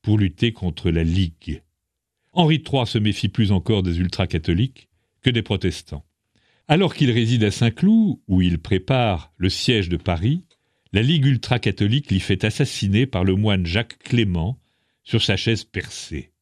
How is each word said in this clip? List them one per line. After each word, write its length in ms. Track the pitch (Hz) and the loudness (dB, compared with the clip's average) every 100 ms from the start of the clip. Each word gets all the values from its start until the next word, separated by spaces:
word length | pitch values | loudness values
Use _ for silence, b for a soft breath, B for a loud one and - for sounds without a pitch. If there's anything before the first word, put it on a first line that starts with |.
pour 160 | - 107 | 2 2
lutter 340 | 98 - 120 | 2 0 -4
contre 380 | - 90 80 92 | -2 -8 -4 -2
la 140 | 82 | 0
Ligue. 580 | 82 90 87 82 - 76 _ _ _ _ _ _ _ | 0 0 -2 -4 -12 -12 _ _ _ _ _ _ _
Henri 300 | - 160 160 | 0 2 2
trois 240 | - 135 117 | 0 -2 0
se 120 | 113 | 0
méfie 300 | 107 98 95 | 0 -2 -4
plus 240 | - 101 | 0 0
encore 300 | 98 82 107 | 0 2 0
des 160 | 92 85 | 0 -2
ultra-catholiques 920 | 90 - 92 87 82 85 135 - _ _ _ _ | -4 -2 -2 -2 -2 -2 -2 -6 _ _ _ _
que 80 | 135 | 0
des 120 | 120 | 0
protestants. 640 | - 98 92 - - 71 - _ _ _ _ _ - | -2 -2 -2 -6 -12 -16 -16 _ _ _ _ _ 0
Alors 260 | 156 180 | 2 2
qu'il 160 | - 135 | 2 2
réside 340 | 113 113 123 | 2 2 2
à 60 | 104 | 2
Saint-Cloud, 680 | - 117 - 185 226 214 - - | 2 0 2 4 4 2 -2 0
où 160 | 92 | 2
il 160 | 90 82 | 2 0
prépare 760 | - 95 - 131 117 87 - _ | 0 -2 0 0 2 -2 -6 _
le 140 | - | -4
siège 380 | - - 113 87 | -2 0 0 0
de 80 | 85 | -4
Paris, 480 | - 82 104 170 - _ _ _ _ | -2 -2 0 -2 -6 _ _ _ _
la 100 | 98 | 0
Ligue 240 | 123 165 139 | 2 2 2
ultra-catholique 840 | 127 - 123 110 - 101 135 - | 0 0 -2 0 0 0 0 0
l'y 100 | 95 | -2
fait 240 | - 95 | 0 -2
assassiner 600 | 110 - 139 - 98 101 127 | -2 -2 -4 -2 0 0 0
par 180 | 90 | 0
le 100 | 95 | 0
moine 320 | 95 107 95 85 | 2 2 0 0
Jacques 320 | 95 - - | -2 -4 -12
Clément 600 | - 120 107 87 87 127 _ _ _ _ | -2 0 2 0 -4 -6 _ _ _ _
sur 200 | - 117 | -4 -2
sa 140 | - 98 | 0 0
chaise 280 | - 110 | 0 -4
percée. 680 | - - 80 - - 76 - _ | -6 -12 -10 -14 -12 -12 -12 _